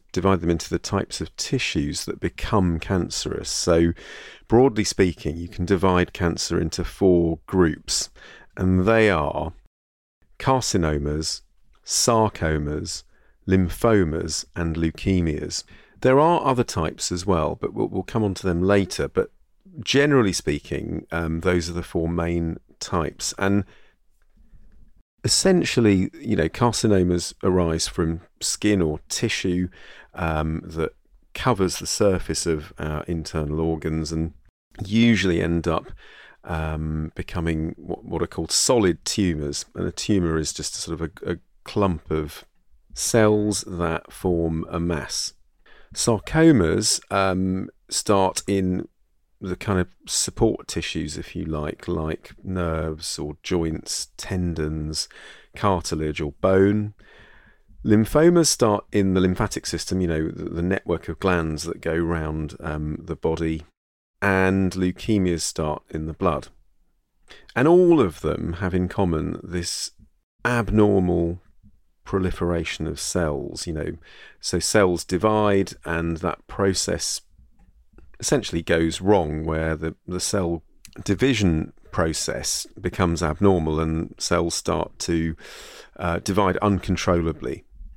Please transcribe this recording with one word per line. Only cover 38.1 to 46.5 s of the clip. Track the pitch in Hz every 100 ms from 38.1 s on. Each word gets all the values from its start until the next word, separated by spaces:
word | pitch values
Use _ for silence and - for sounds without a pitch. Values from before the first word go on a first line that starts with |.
| 85
are | 82
called | - 80
solid | - - 127 95 82
tumours. | - - 95 78 71 73 -
And | -
a | 90
tumour | - - 101 87 80
is | 78
just | - - -
a |
sort | - 78
of | 80 - -
a, |
a | 85 _ _
clump | - - 98 82 -
of | 78 76 - - _ _ - _
cells | - - 123 107 107 104 101 -
that | 90 85 80 -
form | - 95 85 82 80 82
a | 87
mass. | 85 80 60 - - - _ _ _ - -
Sarcomas, | - - 110 - 156 165